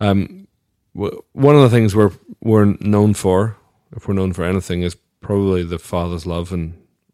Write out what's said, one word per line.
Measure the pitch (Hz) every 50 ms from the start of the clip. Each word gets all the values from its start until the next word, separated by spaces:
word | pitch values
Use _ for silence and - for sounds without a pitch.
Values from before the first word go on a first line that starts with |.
Um, | 104 101 98 98 - - 185 185 196 _ _ _ _ _ _ _ _ _ -
w-, | - 101 - - - - _ _
one | - 135 143 147
of | 147 139
the | 120
things | 113 120 113 104 95
we're, | 107 107 98 - - _ - - -
we're | - 113 110 107 104 101 95 -
known | - 104 104 104 104 107 101
for, | - - 95 92 92 104 110 107 - _ _ _ _ _ _ -
if | 110 - -
we're | 98
known | 98 95 92 87
for | 90 85
anything, | 87 95 95 90 - 90 87 87
is | 87 85 - _ _ _ _
probably | - - 104 98 98 98 92 90 87
the | 85 87 82
Father's | - - - 87 87 87 87 85 82
love | 87 82 85 87 87 95
and | 87 82 80 85 - _ _ _ _ _ _